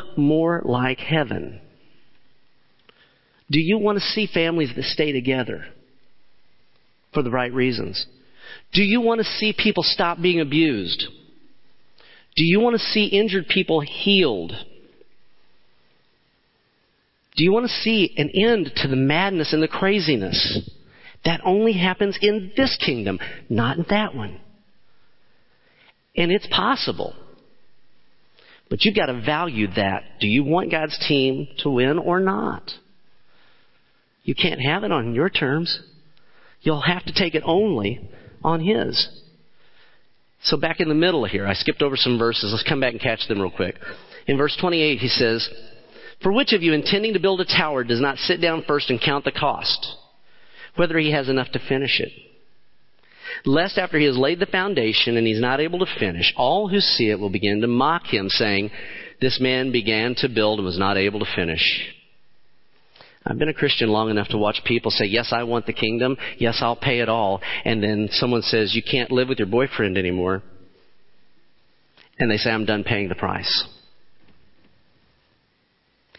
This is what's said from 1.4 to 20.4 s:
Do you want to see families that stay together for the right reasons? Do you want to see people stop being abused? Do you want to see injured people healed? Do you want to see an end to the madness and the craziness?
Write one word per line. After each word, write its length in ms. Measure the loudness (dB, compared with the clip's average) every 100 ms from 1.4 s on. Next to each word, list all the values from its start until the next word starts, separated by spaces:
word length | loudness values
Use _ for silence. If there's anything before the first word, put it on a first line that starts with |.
| -8 -12 -20 _ -20 -20 -20 -20 -20 -20 -20 _ _ _ _ _ _ _ _ _ -2
Do 120 | 2
you 160 | 2 2
want 200 | 2 0
to 60 |
see 240 | -2 -2 0
families 400 | 0 0 0 -2 -4
that 80 |
stay 300 | -4 0 0
together 540 | 0 0 -2 -2 -8 -12 -20 _ -20 -20 -20 -20 -20 -20 -20 -20 _ _ _ _
for 100 | -2
the 80 | 0
right 220 | -2 -2
reasons? 520 | 0 0 0 -4 -8 -10 -14 -20 -20 -20 -20 -2
Do 80 | 2
you 180 | 2 2
want 200 | 2 0
to 60 | -2
see 300 | -2 -2 2
people 260 | 2 2
stop 380 | 0 2 0 2
being 200 | 2 2
abused? 640 | 2 2 2 2 -2 -4 -6 -12 -20 -20 -20 -20 -20 -20 -20 -20 -20 -20 _ 2
Do 100 | 6
you 140 | 6
want 180 | 6 2
to 80 | 0
see 200 | 0 4
injured 420 | 2 2 0 0
people 340 | 0 2 0
healed? 720 | 0 -2 4 4 4 2 -4 -8 -12 -18 -20 -20 -20 -20 -20 -20 -20 -20 -20 _ _ _ _ _ _ _ _ _ _ _ _ _ _ _ _ 0
Do 80 |
you 80 | 2
want 140 | 4 0
to 60 |
see 420 | -2 0 2 2 0
an 120 | -2
end 420 | 2 4 2 0 -2
to 100 | 0
the 80 | 2
madness 580 | 2 2 2 0 0
and 80 | 0
the 60 | 0
craziness? 1000 | 0 0 2 2 0 0 -2